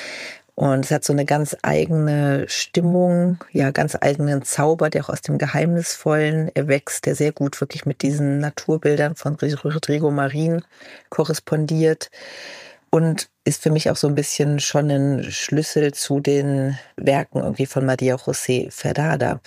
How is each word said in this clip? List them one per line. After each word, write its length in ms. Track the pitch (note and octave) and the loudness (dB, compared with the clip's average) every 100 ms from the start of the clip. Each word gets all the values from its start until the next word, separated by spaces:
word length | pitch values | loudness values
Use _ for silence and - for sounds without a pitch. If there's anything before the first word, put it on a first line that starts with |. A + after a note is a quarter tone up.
| - - - - _ - | -14 -12 -14 -16 _ -2
Und 300 | C#3+ C3+ C3+ | 2 2 0
es 40 | |
hat 140 | D3+ | 0
so 100 | - | 2
eine 120 | C#3+ C#3+ | 0 2
ganz 300 | D3 D3 - | 2 0 -2
eigene 840 | D3 D3+ E3 D#3+ D3+ D3 C#3+ C#3 - | 0 2 2 2 2 2 2 0 -2
Stimmung, 920 | - - F3 E3+ F3+ F3+ F3 F3 F3+ - | -6 -2 0 2 4 4 4 2 0 -2
ja, 180 | E3 C3+ | 0 2
ganz 260 | C#3 D3+ - | 2 0 2
eigenen 400 | C#3 C#3+ D3 C#3+ | 0 2 0 0
Zauber, 480 | - - D3 E3 D3+ | -2 0 2 2 2
der 140 | D#3 | 0
auch 60 | C#3+ | -4
aus 120 | - | -6
dem 160 | - C#3+ | -2 -2
Geheimnisvollen 1120 | C#3+ C#3+ E3+ E3+ E3 - D#3 D3+ D3+ D#3 D#3+ - | 0 0 2 0 -2 -4 0 2 2 0 -2 -2
erwächst, 500 | C#3+ C#3 - - C#3+ | 0 0 -2 -6 -2
der 80 | |
sehr 200 | C#3+ D3+ | 0 0
gut 280 | - C#3 - | 0 -4 -4
wirklich 240 | C#3 - D3 | -8 -6 -6
mit 160 | - | -2
diesen 380 | C4 D3 C#3+ C#3+ | -2 0 0 0
Naturbildern 760 | D3 - - D#3+ D3+ D3 D3 D#3+ | -2 -4 -2 0 2 2 0 -2
von 200 | D3 D3 | -4 -2
Rodrigo 760 | D3 C#3+ D#3 D3+ - D3 D3+ | -2 -2 -4 -4 -2 0 0
Marin 540 | C#3+ C#3 D3 D#3+ E3+ - - - - - | 0 -2 0 0 -2 -6 -18 -20 -20 -8
korrespondiert. 1000 | - D#3 D#3 - D#3 D3+ D#3+ D#3+ D#3+ - - - - - - - - - | -4 -2 -2 -2 -2 0 2 2 2 -6 -18 -20 -18 -18 -18 -20 -20 -2
Und 360 | E3 E3 D#3+ - _ | 2 2 0 -6 _
ist 180 | - - | -4 0
für 100 | D#3+ | 2
mich 180 | D#3 - | 2 0
auch 80 | - | 0
so 100 | C#3+ | 0
ein 80 | C#3+ | 0
bisschen 460 | C#3+ - D3 C#3+ | -2 0 0 0
schon 280 | - D3 D3 | 0 0 2
ein 400 | C#3 C#3 C3 - | 2 2 0 -4
Schlüssel 640 | - - D3 D#3 D#3 D3 | -6 -2 -2 0 0 0
zu 280 | - - C#3+ | 0 -2 0
den 580 | C#3+ C#3+ C#3 C#3 C3+ C3+ - - | 2 2 2 0 0 -4 -10 -4
Werken 440 | - C#3 - C3+ | 0 0 0 -2
irgendwie 260 | - G#2+ C3+ | -2 -2 -2
von 200 | C3+ C3 | 0 0
Maria 300 | C3 - B2+ | 2 0 0
José 560 | - - - B2+ - | -2 -4 0 0 -2
Ferrada, 720 | - - - D#3 C#3 B2 - | -6 -4 0 0 0 0 -2